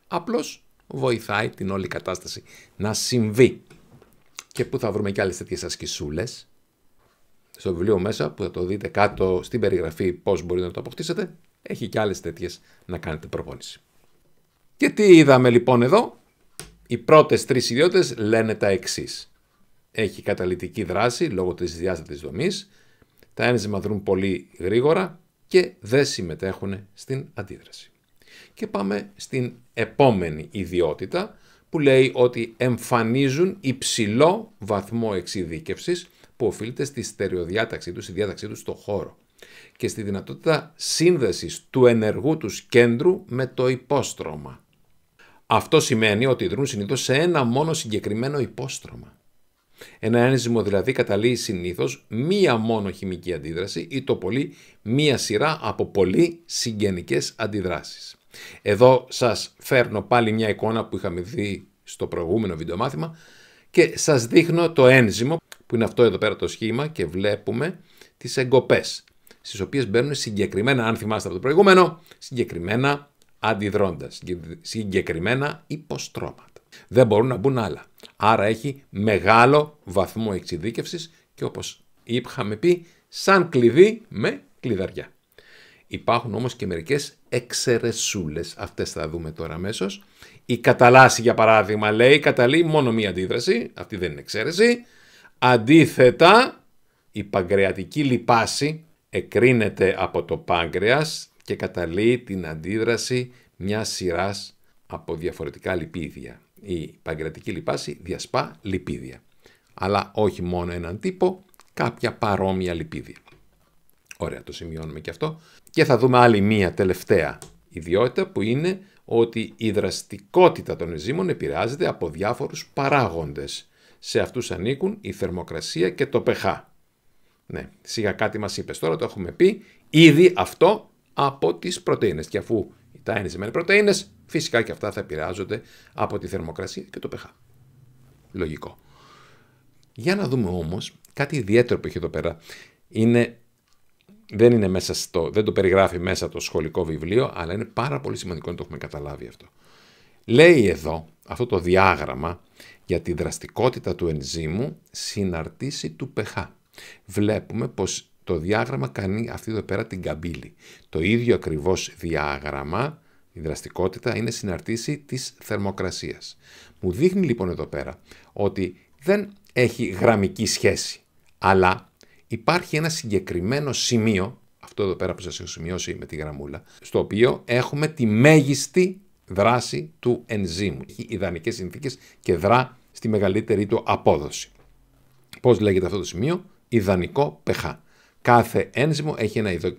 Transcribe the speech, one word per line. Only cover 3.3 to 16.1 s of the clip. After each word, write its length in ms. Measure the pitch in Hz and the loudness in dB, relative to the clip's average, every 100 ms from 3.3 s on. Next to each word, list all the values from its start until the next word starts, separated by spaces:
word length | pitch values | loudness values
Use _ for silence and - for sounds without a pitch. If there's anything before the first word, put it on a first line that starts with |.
| 104 120 - - - _ - _ _ _ - - | 6 4 4 -14 -20 _ -20 _ _ _ -20 -10
Και 120 | - | -8
πού 140 | 120 131 | -6 -4
θα 140 | 110 | -4
βρούμε 180 | 101 101 | -2 -2
κι 100 | 101 | -2
άλλες 160 | 98 87 | -2 -4
τέτοιες 280 | - 90 | -8 -8
ασκησούλες; 840 | 87 - - - 76 78 120 - - _ _ _ _ _ _ _ _ _ _ - | -8 -10 -10 -8 -6 -6 -6 -10 -20 _ _ _ _ _ _ _ _ _ _ -8
Στο 180 | 98 | -6
βιβλίο 240 | 85 101 98 | -2 0 0
μέσα, 320 | 98 107 - | 0 -2 -6
που 120 | - | -6
θα 80 | 90 | -8
το 140 | 90 | -4
δείτε 240 | 90 101 90 | -4 -6 -4
κάτω 520 | 101 101 - 95 90 | 0 0 2 0 0
στην 180 | - 120 | -4 -4
περιγραφή 520 | 101 90 82 80 95 | -2 -2 -4 -4 -4
πώς 300 | 87 - 87 | -4 -4 -4
μπορείτε 240 | 87 90 90 | -2 -4 -4
να 60 | |
το 80 | 90 | -8
αποκτήσετε, 540 | 123 - 165 175 175 - _ _ | -10 -10 -8 -6 -8 -10 _ _
έχει 260 | - 196 101 | -14 -10 -6
κι 100 | 117 | -2
άλλες 220 | 107 90 | -2 -4
τέτοιες 400 | 85 78 87 - _ _ - | -8 -10 -10 -12 _ _ -12
να 120 | 87 | -10
κάνετε 280 | 85 78 92 | -8 -10 -8
προπόνηση. 540 | 82 80 64 - - _ _ _ _ _ _ _ _ _ - | -10 -10 -14 -18 -20 _ _ _ _ _ _ _ _ _ -2
Και 140 | - | 0
τι 260 | - 208 165 | 6 10 12
είδαμε 340 | 156 127 127 | 12 8 8
λοιπόν 320 | 120 120 123 | 6 6 4
εδώ; 380 | 123 202 - | 6 4 2